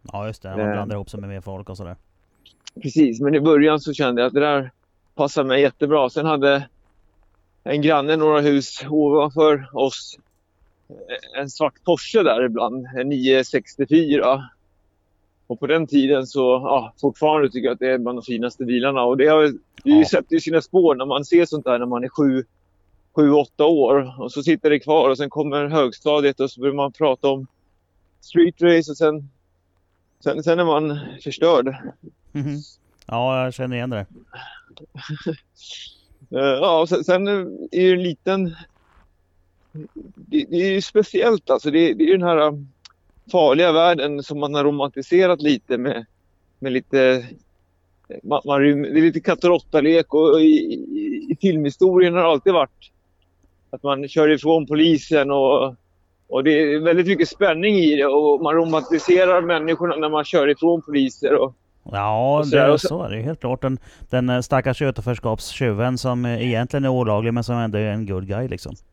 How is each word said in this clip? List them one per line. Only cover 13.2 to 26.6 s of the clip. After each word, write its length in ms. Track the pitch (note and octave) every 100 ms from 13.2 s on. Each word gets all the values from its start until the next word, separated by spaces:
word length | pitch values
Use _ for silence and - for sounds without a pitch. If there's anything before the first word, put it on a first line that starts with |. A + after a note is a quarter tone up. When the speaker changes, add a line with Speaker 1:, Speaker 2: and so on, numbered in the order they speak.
| B2+ C3
Speaker 2:
sextiofyra. 1000 | B2+ C3 - - C#3 D#3+ D#3 C#3+ G#2+ C#3 B2+ _ _ _ _ _ _ _ _ _ _
Och 140 | A#2+
på 60 | C3+
den 200 | D#3+ D#3
tiden 400 | D3 C3+ C#3+ C3
så, 140 | C#3
ja, 520 | B2+ B2+ C3+ C3 A2+ _
fortfarande 500 | C#3+ - D3+ D#3 C#3
tycker 160 | B2 A#2+
jag 60 |
att 60 | G#2+
det 120 | C3
är 80 | B2+
bland 200 | A#2+ B2
de 40 |
finaste 420 | A2+ A#2 A#2+ -
bilarna. 380 | B2 B2 C3 C3+
Och 140 | A#2+ B2+
det 100 | D3+
har, 160 | D#3
det 160 | D3+ B2 _ -
Speaker 1:
Ja. 200 | C3+ D3+
Speaker 2:
sätter 300 | D#3 - -
ju 60 | E3
sina 200 | D#3 D#3+
spår 320 | - F#3+ E3
när 120 | C3 C3+
man 180 | C3+
ser 200 | C#3+ E3+ E3+
sånt 180 | D3+
där 140 | B2+ A#2+
när 80 | B2
man 180 | B2
är 40 | B2+
sju, 360 | - C#3+ C3 A#2+ _ _ _ _ _ _ -
sju, 140 | D3
åtta 320 | D3 C#3+ -
år. 560 | D3+ D#3+ A#2+ C#3 C3 B2+
Och 100 | B2
så 100 | C#3+
sitter 280 | C#3+ D#3 D#3
det 80 | D3
kvar 320 | C#3+ D#3 C3
och 60 | C3
sen 120 | D3
kommer 360 | D3 D3 C#3+ C#3+
högstadiet 720 | D#3+ C3 - D3+ D3 C#3+ C3+
och 100 | C3
så 100 | -